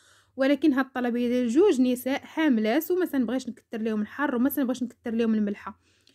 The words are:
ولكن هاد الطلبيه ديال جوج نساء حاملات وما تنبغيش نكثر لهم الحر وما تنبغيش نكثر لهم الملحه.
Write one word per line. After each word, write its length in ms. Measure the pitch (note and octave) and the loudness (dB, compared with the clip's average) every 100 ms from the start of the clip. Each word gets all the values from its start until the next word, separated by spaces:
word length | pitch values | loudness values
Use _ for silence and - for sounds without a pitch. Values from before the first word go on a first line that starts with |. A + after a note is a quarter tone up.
| _ _ _ C4 | _ _ _ -2
ولكن 360 | C4+ C#4 D#4+ | 2 4 2
هاد 120 | C4 C4 | 2 0
الطلبيه 420 | B3 B3 A#3+ A#3+ | -2 -2 0 0
ديال 200 | B3 A#3+ | 0 2
جوج 340 | C4+ G#4 B3+ | 4 4 4
نساء 380 | B3+ B3 B3+ C#4 | 2 0 -4 -6
حاملات 720 | - D#4 D#4 A3 G#3+ C#4+ D#4 | -6 0 2 2 2 0 0
وما 140 | F4+ D#4+ | -2 0
تنبغيش 440 | C#4 A#3 C4 A#3 | -2 -2 -4 -6
نكثر 320 | - _ A3+ | -12 _ -6
لهم 200 | A3 G#3+ | -4 -4
الحر 340 | G#3+ - C#4+ A#3+ | -4 -4 -2 0
وما 140 | C4 | 0
تنبغيش 340 | D4 B3+ B3+ | 0 -2 -2
نكثر 280 | B3 - A#3+ | -8 -8 -6
لهم 220 | A3+ A3+ | -2 0
الملحه. 460 | A3 G3+ G3+ G3 - _ _ _ | 0 -2 -6 -12 -18 _ _ _